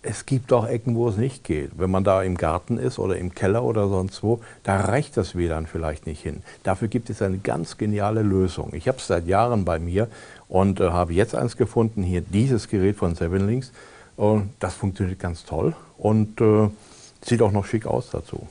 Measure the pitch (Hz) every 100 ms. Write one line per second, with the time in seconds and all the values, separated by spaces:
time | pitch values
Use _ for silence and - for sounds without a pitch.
0 | - 107 - 131 - 123 107 120 123 117
1 | 120 95 135 - - 76 69 - 92 95
2 | 98 95 95 90 80 85 - 120 127 -
3 | 95 87 90 - 95 113 123 110 101 95
4 | 98 - 104 117 - - - 98 95 123
5 | 156 - 87 90 85 80 80 - 78 78
6 | - 76 80 71 - - - 98 113 120
7 | - 107 98 92 98 123 - - 107 104
8 | 101 110 104 95 92 - - 76 127 -
9 | - 87 85 95 120 113 87 82 85 92
10 | 117 - - - - 92 98 92 90 87
11 | 85 85 110 - 120 - 113 120 113 113
12 | 90 90 - 98 135 117 - 104 95 104
13 | 90 82 82 95 98 127 131 - - -
14 | - - 104 107 101 - 95 - 101 -
15 | 92 92 87 87 - 78 95 160 - -
16 | 104 110 107 - 110 107 104 107 - -
17 | - _ - 117 107 101 95 113 - -
18 | - - - - -